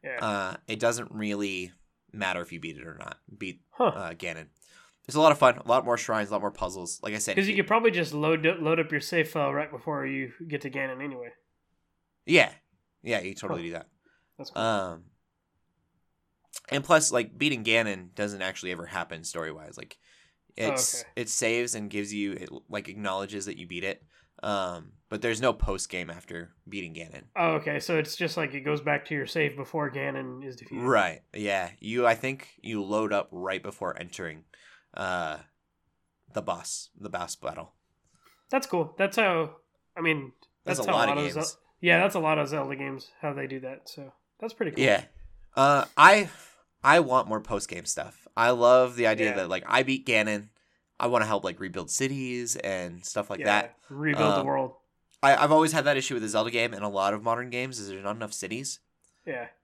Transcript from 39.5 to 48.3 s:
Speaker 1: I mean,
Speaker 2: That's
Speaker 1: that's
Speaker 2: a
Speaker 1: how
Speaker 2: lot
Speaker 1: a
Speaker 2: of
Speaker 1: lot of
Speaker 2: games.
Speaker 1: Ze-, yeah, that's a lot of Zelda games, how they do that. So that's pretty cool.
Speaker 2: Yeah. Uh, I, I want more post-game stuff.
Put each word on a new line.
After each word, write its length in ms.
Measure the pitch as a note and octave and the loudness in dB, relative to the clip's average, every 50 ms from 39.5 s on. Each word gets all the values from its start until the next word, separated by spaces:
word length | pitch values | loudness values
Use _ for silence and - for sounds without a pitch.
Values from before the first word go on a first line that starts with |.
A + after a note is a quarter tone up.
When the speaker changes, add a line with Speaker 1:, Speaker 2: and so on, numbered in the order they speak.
| - - _ _ _ _ _ _ _ | -6 -18 _ _ _ _ _ _ _
Speaker 1:
I 40 | F3 | -2
mean, 320 | E3 E3 D#3 D3 C3+ B2+ - _ - _ _ _ _ | 0 0 0 0 -2 -10 -16 _ -20 _ _ _ _
Speaker 2:
That's 140 | - F3+ D3+ | -4 -2 0
Speaker 1:
that's 80 | A#2 | 0
Speaker 2:
a 40 | G2+ | 2
Speaker 1:
how 60 | - | 4
Speaker 2:
lot 100 | A2 A#2+ B2+ | 4 4 4
Speaker 1:
a 20 | |
Speaker 2:
of 60 | C#3+ | 2
Speaker 1:
lot 80 | C#3+ D3 | 0 0
of 60 | C#3+ - | -2 -2
Speaker 2:
games. 140 | D3+ D#3+ E3+ | -4 -4 -6
Speaker 1:
Ze-, 80 | - _ _ _ _ _ | -8 _ _ _ _ _
yeah, 180 | - F3 E3+ E3 | 4 4 6 6
that's 160 | F#3 G3 - | 6 4 2
a 40 | F#3+ | 2
lot 180 | D#3+ D#3 D#3 | 2 2 2
of 100 | D#3 C#3+ C3+ | 2 2 -2
Zelda 260 | D3 D3+ C3+ C3+ C#3 | -2 -4 -4 -4 -6
games, 340 | C3+ C#3 C#3 C3+ C3 - - _ _ | -6 -6 -8 -8 -10 -12 -18 _ _
how 120 | - D3+ C#3 | -6 -6 -4
they 140 | C#3 C3+ | -4 -6
do 120 | C3 C3+ C3 | -6 -8 -10
that. 260 | B2+ B2+ C3+ - _ - | -10 -10 -14 -14 _ -18
So 240 | - - C#3 C3 _ _ _ _ _ _ | -16 -16 -18 -18 _ _ _ _ _ _
that's 140 | G#3+ A3+ A3 | -12 -12 -6
pretty 180 | _ A3 D#3+ - | _ -4 -4 0
cool. 100 | - C3 | 2 6
Speaker 2:
Yeah. 200 | B2+ G#2 F#2 - - _ - - - - - - - _ | 6 6 4 2 -4 _ -20 -20 -20 -20 -20 -20 -6 _
Uh, 300 | - C3+ C#3 C#3+ C#3 - - - | 6 6 8 8 6 4 0 6
I, 320 | - D3 F3+ G3+ G#3+ G3+ D#3+ - - - - - _ _ _ _ _ - | 10 12 12 12 10 6 0 -6 -18 -20 -20 -20 _ _ _ _ _ 6
I 160 | C3 D3+ F3 | 8 8 8
want 260 | E3 C3 B2+ C3 - | 8 6 4 4 4
more 140 | - A2 G#2+ | 4 -2 -4
post-game 440 | G#2+ - A#2 G2 - - - F2 E2+ | -2 -4 -4 -4 -4 -6 -10 -10 -8
stuff. 420 | - - - D#2+ - - _ _ - | -6 -6 -6 -6 -10 -12 _ _ -10